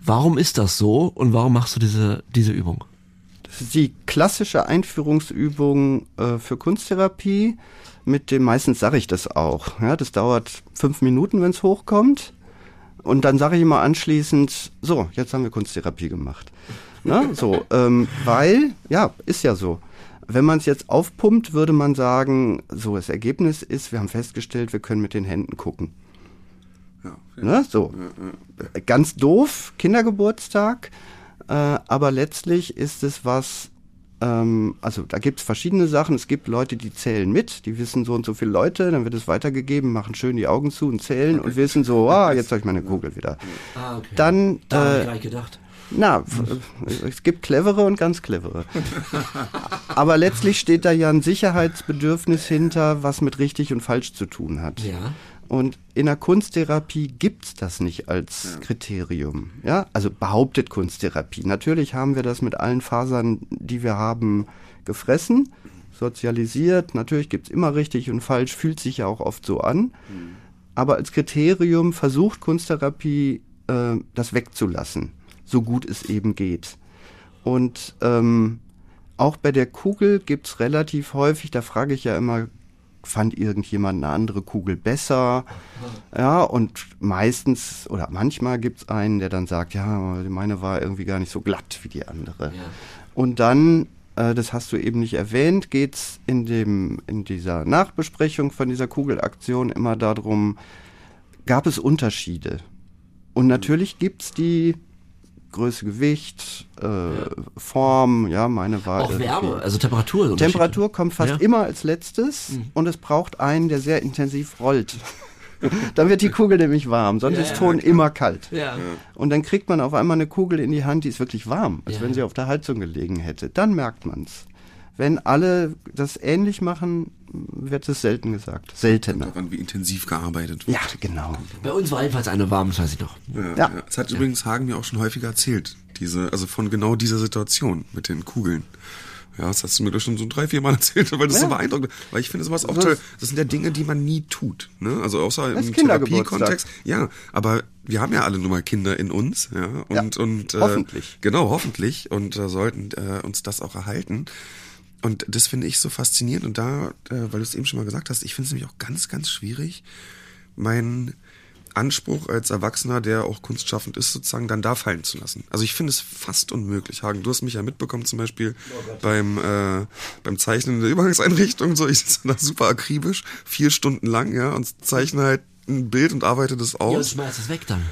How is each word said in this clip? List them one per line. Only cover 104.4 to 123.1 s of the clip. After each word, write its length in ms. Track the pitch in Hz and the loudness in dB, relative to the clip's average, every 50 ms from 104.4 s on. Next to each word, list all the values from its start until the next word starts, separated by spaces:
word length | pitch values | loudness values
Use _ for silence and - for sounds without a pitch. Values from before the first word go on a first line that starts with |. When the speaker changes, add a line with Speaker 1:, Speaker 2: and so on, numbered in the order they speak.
| 165 170 170 165 165 165 165 165 - - - - - - - - - - - - - - | 0 2 2 4 2 2 0 0 -10 -20 -20 -20 -20 -20 -20 -20 -20 -20 -20 -20 -20 -14
Speaker 2:
Größe, 340 | - - 117 123 113 - 101 | -4 -2 -2 -2 -2 -4 -6
Gewicht, 840 | 104 101 117 139 147 151 151 - - - - - - - - - - - - | -8 -2 0 2 2 2 0 -4 -14 -16 -14 -14 -14 -14 -14 -16 -18 -12 -8
äh, 40 | - | -6
Speaker 1:
Ja. 420 | 107 104 95 87 85 73 - - - - - - - - | -4 -2 -2 -2 -4 -4 -4 -6 -8 -10 -12 -12 -14 -14
Speaker 2:
Form, 720 | - - - - 135 135 135 131 131 131 127 120 117 110 | -16 -16 -4 -2 2 2 4 4 6 6 4 4 2 2
ja, 220 | 92 80 98 113 120 | 0 0 0 0 0
meine 360 | 120 104 92 101 110 101 98 | 0 0 0 -2 -2 -2 -2
war 180 | 92 92 95 98 | -2 -2 0 0
Speaker 1:
Auch 60 | - | 0
Speaker 2:
irgendwie 140 | - 117 127 117 | -2 -2 -2 -2
Speaker 1:
Wärme, 320 | 135 - 202 156 113 - | -2 -2 -2 -2 -4 -4
also 160 | - 101 101 | -4 -2 0
Temperatur. 580 | 107 - 120 120 113 110 - - 196 202 127 95 | 2 2 2 2 0 0 2 2 2 2 2 4
Speaker 2:
Temperatur 560 | 92 156 165 175 170 170 170 - 196 202 208 | 4 4 4 4 4 2 2 2 0 -2 0
kommt 220 | - - 175 170 - | 0 0 -2 -2 0
fast 160 | - 160 135 143 | 0 0 0 2
Speaker 1:
Ja. 40 | 151 | 4
Speaker 2:
immer 200 | 170 208 240 226 | 4 4 6 4
als 240 | 202 - - - - | 2 0 -4 -4 -2
letztes 640 | 156 160 170 - - - - 233 294 277 - - - | -2 -2 -2 -4 -6 -2 -2 -2 -2 -2 -6 -10 -8
Speaker 1:
Mhm. 160 | 139 127 110 135 - | -8 -8 -8 -4 -2
Speaker 2:
und 140 | 151 165 | 0 0
es 100 | 175 165 | 0 -2
braucht 420 | 165 - - 151 156 175 - - - | -6 -2 0 0 0 0 -2 -6 -2
einen, 300 | 131 139 151 160 165 165 | 0 0 2 2 2 2
der 100 | 151 139 | 0 0
sehr 220 | 131 147 160 147 | 0 0 0 0
intensiv 580 | - 135 123 - 143 139 139 143 147 - - - | 0 -2 -2 -2 -2 -2 -2 -4 -6 -8 -10 -2
rollt. 360 | 117 131 139 131 104 - - 117 | 2 4 4 4 2 0 -8 -12
<laughs> 960 | 113 - - - - - - - - - - - - - 170 208 233 226 - | -14 -14 -16 -16 -20 -20 -20 -20 -20 -20 -10 -2 -2 0 0 0 -2 0 4
Dann 140 | - 156 180 | 4 6 6
wird 120 | 202 190 | 6 6
die 80 | 202 202 | 4 2
Kugel 280 | - - 220 202 196 | 4 4 6 6 8
nämlich 320 | 170 165 147 147 151 135 123 | 6 6 6 4 2 2 2
warm, 320 | 117 117 110 101 104 110 | 2 4 4 4 2 2
sonst 160 | 123 139 175 | 2 2 2
Speaker 1:
Ja, 60 | 175 160 | 2 0
Speaker 2:
ist 80 | 151 | -2
Speaker 1:
ja, 40 | 147 | 0
Speaker 2:
Ton 220 | - 190 175 170 | 2 4 4 4
Speaker 1:
klar. 120 | 160 - 160 | 4 6 6
Speaker 2:
immer 200 | 170 170 156 147 | 8 8 6 4
kalt. 400 | 151 - 143 104 87 85 - - | 2 0 0 0 0 -2 -10 -8
Speaker 1:
Ja. 260 | 170 160 147 135 120 104 87 87 85 - - - - | -6 -6 -6 -4 -6 -6 -8 -8 -8 -10 -14 -20 -8
Speaker 2:
Und 140 | - 139 143 | -2 0 2
dann 120 | 147 151 156 | 2 2 2
kriegt 260 | - - 202 - - | 2 -2 -2 0 0
man 100 | 180 156 | 0 2
auf 140 | 127 135 151 | 2 2 2
einmal 220 | 127 123 170 165 | 2 2 4 2
eine 120 | 160 156 | 2 0
Kugel 320 | 156 - 190 190 180 175 156 | 0 0 -2 0 2 0 0
in 120 | 131 127 | 0 0
die 120 | 156 147 135 | 0 0 0
Hand, 220 | 139 147 160 151 | 0 0 0 0
die 40 | 143 | -2
ist 100 | 110 - | -4 -4
wirklich 280 | 127 127 - 107 - | -6 -6 -6 -10 -4
warm, 340 | 110 131 190 220 123 85 76 - | -4 -2 0 0 -2 -2 -4 -6
als 100 | - 107 | -8 -6
Speaker 1:
Ja. 60 | 107 | -4
Speaker 2:
wenn 120 | 120 123 127 | -2 -2 0
sie 80 | 131 | -2
auf 120 | 123 98 - | -2 -2 -4
der 140 | - 131 | -4 -2
Heizung 340 | 131 143 151 147 - 131 110 | -2 -2 -2 -2 -4 -4 -4
gelegen 340 | 92 85 82 73 78 85 | -4 -6 -6 -6 -6 -4